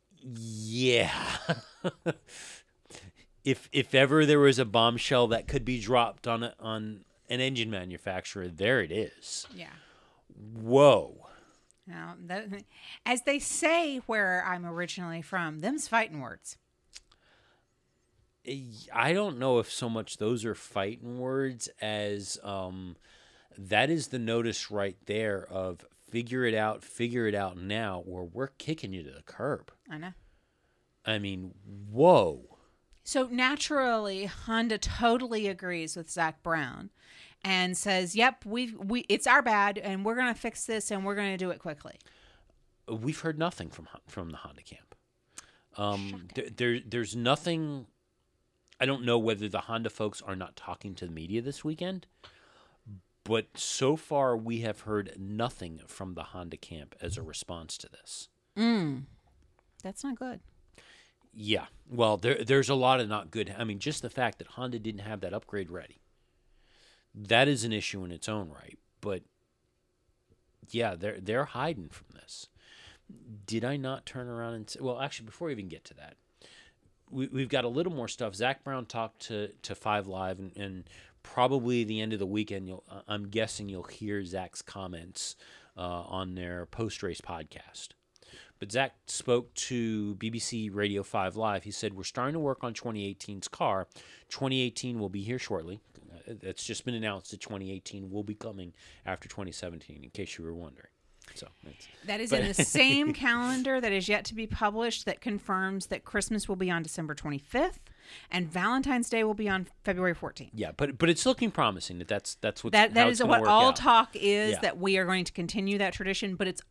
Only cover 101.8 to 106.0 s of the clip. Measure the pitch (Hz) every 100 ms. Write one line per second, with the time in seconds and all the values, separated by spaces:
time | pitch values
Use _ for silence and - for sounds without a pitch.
101.8 | - - 175 208 226 214 202 196 - 277
102.8 | 262 277 302 302 254 233 247 262 262 262
103.8 | 233 196 180 208 - 220 220 - 214 208
104.8 | 233 226 - - 254 202 - 190 190 196
105.8 | - -